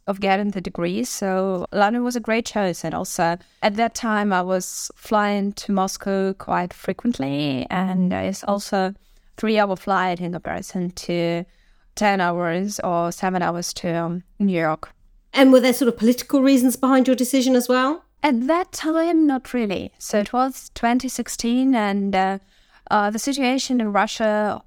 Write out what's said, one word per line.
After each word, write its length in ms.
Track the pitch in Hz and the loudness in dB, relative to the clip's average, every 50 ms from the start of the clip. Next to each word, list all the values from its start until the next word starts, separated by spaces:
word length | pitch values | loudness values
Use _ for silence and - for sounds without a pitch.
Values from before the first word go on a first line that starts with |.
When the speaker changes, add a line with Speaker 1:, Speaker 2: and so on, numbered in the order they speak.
| _ | _
Speaker 1:
of 120 | - 202 196 | -6 -4 -2
getting 320 | 196 196 190 196 208 208 | 0 2 2 2 0 -2
the 80 | 196 190 | -4 -6
degree. 460 | 175 180 - - 170 175 185 214 247 | -8 -8 -6 -4 -4 -2 -2 -4 -4
So 600 | - - - 202 190 190 190 190 196 190 180 175 - | -6 -6 -4 -4 -2 0 0 0 0 -2 -4 -4 -4
London 320 | - 202 202 208 233 240 240 | 0 2 2 2 2 0 -2
was 140 | 247 240 | -2 -4
a 100 | 247 220 - | -4 -2 -2
great 160 | 220 226 220 | -2 -2 -2
choice. 380 | - - 208 202 185 165 - - | -2 -2 -2 0 0 -2 -4 -6
And 100 | 160 156 | -6 -4
also 440 | 165 185 - - - 175 170 170 175 - _ _ _ | -6 -6 -6 -2 -2 0 0 0 -4 -8 _ _ _
at 160 | - 220 202 | -2 -2 0
that 180 | 214 233 226 - | 0 -2 -2 -2
time, 380 | - - 226 214 208 208 208 190 | -4 -2 0 0 0 2 2 0
I 80 | 185 | 0
was 500 | 180 185 185 185 180 - - - - - - | 0 0 -2 -2 -2 -6 -8 -10 -12 -12 -14
flying 580 | _ - - 226 208 208 208 208 202 196 202 196 | _ -4 0 0 2 2 2 0 0 -2 -2 -4
to 180 | - - - | -6 -4 -2
Moscow 640 | 202 190 185 190 - - - 196 196 190 190 190 190 | 0 0 0 -2 -4 -6 -4 -2 0 0 0 -2 -2
quite 400 | - - - 180 175 175 180 - | -6 -4 -2 -2 -2 -2 -4 -8
frequently. 920 | - - - 185 - - 240 240 - 269 277 277 285 294 285 269 247 240 - | -8 -6 -6 -6 -2 -2 -4 -2 -2 -4 -2 -2 -2 -2 -2 -2 -4 -4 -4
And 420 | - 180 185 190 185 185 185 180 | -2 -2 -2 0 0 0 0 0
it's 320 | 185 92 - 190 196 - - | 0 -2 -2 -4 -4 -4 -4
also 500 | - 202 202 - - - 196 190 185 196 - _ _ _ _ _ _ _ | -4 -4 -4 -4 -4 -2 -2 -2 -2 -4 -8 _ _ _ _ _ _ _
three-hour 400 | - - 220 220 214 208 202 190 | -4 -2 0 2 2 2 2 0
flight 420 | 180 - 202 196 185 185 185 175 175 | -4 -2 -2 0 0 0 0 -2 -4
in 140 | 180 170 175 | -4 -6 -6
comparison 580 | 175 - - 170 - 202 - - 190 175 175 | -6 -6 -6 -6 -6 -8 -8 -6 -6 -6 -6
to 540 | - - - - 175 175 170 170 170 165 185 - _ _ _ _ _ _ _ _ _ | -6 -8 -6 -4 -2 -2 0 0 -2 -4 -6 -8 _ _ _ _ _ _ _ _ _
ten 240 | - 220 208 202 190 | 0 0 2 2 2
hours 580 | 180 175 175 175 175 170 165 180 190 208 208 - | 0 0 0 -2 -2 -2 -2 -2 -2 -4 -6 -4
or 280 | - 185 175 170 170 170 | -4 -2 0 0 -2 -2
seven 320 | 170 - - 185 185 185 | -4 -4 -4 -2 -2 0
hours 320 | 175 170 175 175 175 - - | -2 -2 -2 -4 -6 -8 -8
to, 140 | - - | -6 -6
um, 340 | 175 165 170 170 170 170 180 - _ _ | -4 -2 -2 -2 -4 -6 -8 -10 _ _
New 220 | - 202 196 185 165 | -2 0 0 2 2
York. 300 | 165 156 156 - - - - _ _ _ _ _ _ _ - | 0 0 -2 -4 -6 -14 -18 _ _ _ _ _ _ _ 4
Speaker 2:
And 200 | 269 277 269 262 | 6 8 8 8
were 80 | 254 | 8
there 100 | 247 262 | 6 4
sort 160 | 240 - 277 | 2 2 2
of 100 | 240 233 | 0 2
political 440 | - 208 233 247 247 - - - 277 | 4 2 2 2 2 0 0 2 4
reasons 340 | 262 277 277 254 240 262 240 | 6 6 6 6 4 2 2
behind 320 | - - 254 269 262 247 | 2 2 4 4 4 4
your 80 | 254 254 | 4 2
decision 400 | 240 254 240 - 269 240 262 262 | 2 2 2 2 2 4 4 4
as 140 | 247 247 - | 4 4 2
well? 340 | 247 254 262 269 311 339 - _ _ _ | 2 2 2 0 -2 -4 -8 _ _ _
Speaker 1:
At 260 | - 302 262 226 247 | 0 2 2 2 2
that 260 | 269 320 349 370 - - | 2 0 0 0 -4 -8
time, 520 | - - 311 311 320 330 339 339 320 311 | -6 -2 0 0 2 2 2 4 4 4
not 280 | 285 269 247 - - - | 4 2 0 -4 -4 -2
really. 400 | 247 226 202 185 - - - - | -2 -2 -2 -2 -4 -6 -10 -12
So 220 | _ - - - 208 | _ -8 -2 -2 -2
it 140 | 208 - - | 0 0 0
was 380 | 247 254 269 262 - - - - | 0 0 0 -2 -8 -14 -18 -6
twenty 320 | - - 233 240 254 262 | -2 0 0 2 0 0
sixteen, 640 | 254 - - 233 - - - - 233 240 254 262 269 262 | -4 -6 -6 -8 -8 -8 -4 -2 0 2 2 2 2 2
and, 400 | 233 208 202 196 202 196 196 190 | 2 2 0 0 -2 -2 0 2
uh, 260 | 190 190 190 196 190 - _ _ _ _ _ _ _ _ - | 2 2 0 -2 -4 -8 _ _ _ _ _ _ _ _ 0
uh, 200 | - 214 202 208 | 0 2 2 0
the 60 | 214 | -2
situation 640 | 226 - 285 277 285 269 247 262 269 - - 254 247 | -2 -4 -4 -2 0 0 0 0 0 0 0 0 0
in 140 | 226 214 202 | 0 0 2
Russia 680 | 196 202 220 - - 226 214 208 214 214 208 - - - | 2 0 0 0 0 0 0 2 2 0 -2 -4 -6 -8